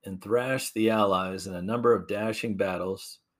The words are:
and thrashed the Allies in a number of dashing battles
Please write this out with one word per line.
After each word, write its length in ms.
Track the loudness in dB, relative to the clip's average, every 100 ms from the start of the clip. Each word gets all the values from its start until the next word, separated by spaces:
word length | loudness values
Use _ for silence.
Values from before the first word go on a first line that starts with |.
| -12
and 160 | -12
thrashed 540 | 0 0 2 -2 -4 2
the 140 | 2
Allies 580 | 4 4 4 0 -6 -8
in 80 | -6
a 60 |
number 320 | -4 0 4
of 140 | 4 2
dashing 480 | -4 -2 -4 -4 -2
battles 640 | -2 0 -4 -6 -10 -20 _ _